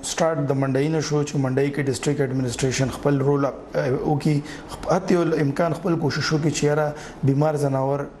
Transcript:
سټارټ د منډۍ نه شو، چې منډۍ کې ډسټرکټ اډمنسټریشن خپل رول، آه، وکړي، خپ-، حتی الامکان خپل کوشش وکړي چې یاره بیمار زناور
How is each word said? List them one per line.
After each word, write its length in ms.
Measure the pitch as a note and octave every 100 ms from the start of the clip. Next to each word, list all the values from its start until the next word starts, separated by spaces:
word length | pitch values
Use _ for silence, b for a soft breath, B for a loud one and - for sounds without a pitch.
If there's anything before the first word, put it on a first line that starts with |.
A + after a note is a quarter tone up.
سټارټ 360 | - - E3 D#3+ C#3
د 40 |
منډۍ 360 | C3+ C3+ C3 D3 D#3+
نه 60 |
شو، 220 | C#3 D3
چې 120 | D3 D3+
منډۍ 320 | C3 C3 C#3+ C#3
کې 60 | C#3
ډسټرکټ 320 | B2 - C#3+
اډمنسټریشن 680 | C3+ C3 B2+ A2+ C3+ B2 C3+ -
خپل 240 | D3 C#3+
رول، 240 | C3+ C#3+ C#3
آه، 60 | - - E3 D3 C#3 C#3+
وکړي، 340 | D3 D#3+ D3 D3 B B
خپ-، 200 | - - E3+
حتی 200 | F#3 F3+
الامکان 580 | E3+ D#3 C#3+ C#3 E3+
خپل 220 | D#3 F#3+ E3
کوشش 380 | D#3 C#3 -
وکړي 180 | D#3 D#3
چې 120 | C#3+
یاره 300 | D3 D3 D3+ D3 B B
بیمار 320 | C3+ C#3 D3+ D3
زناور 440 | C#3+ C3+ C3+ C#3+ C#3+ -